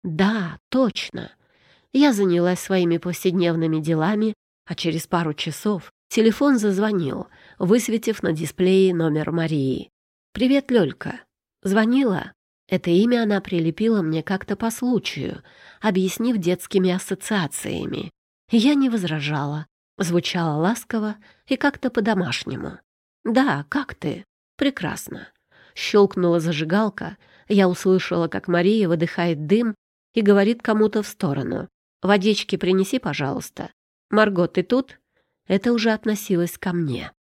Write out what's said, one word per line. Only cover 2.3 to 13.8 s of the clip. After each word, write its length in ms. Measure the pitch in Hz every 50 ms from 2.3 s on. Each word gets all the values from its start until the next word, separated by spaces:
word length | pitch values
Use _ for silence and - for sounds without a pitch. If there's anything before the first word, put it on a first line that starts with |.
| 175 175 175 180 180 175
своими 380 | - - 196 185 175 170 170 165
повседневными 800 | - 180 170 - - 185 170 190 175 170 165 165 165 160 156 156
делами, 540 | 151 156 165 156 156 175 214 208 220 220 208 _ _ _ _ _ _
а 80 | - 156
через 320 | - - 165 156 165 -
пару 260 | _ - 170 170 160 147
часов 580 | - - 165 143 - - 214 208 170 - - _ _ _ _
телефон 500 | - 226 220 226 214 - 269 285 269 233
зазвонил, 720 | 208 208 190 185 208 214 208 185 165 135 - - - - _ - - - - _
высветив 640 | - 175 214 247 240 - 220 226 226 226 214 -
на 100 | - 170
дисплее 600 | 160 156 165 147 - - 185 185 190 190 190 185 175
номер 360 | 165 165 160 147 151 156 -
Марии. 600 | 165 170 165 160 160 147 135 131 127 - - _ _ _ _ _ _ _ _ _
«Привет, 380 | _ - 247 254 277 277 269 -
Лелька. 500 | 247 233 185 202 196 _ - - - - - _ _ _ _ _ _ _
Звонила?» 720 | _ 190 196 214 220 226 247 269 277 233 185 156 - - - _ _ _ _ _ _ _
Это 220 | - 185 - 175
имя 320 | 170 180 214 240 247 240
она 180 | 226 208 208 190
прилепила 600 | 202 - 185 170 160 165 160 -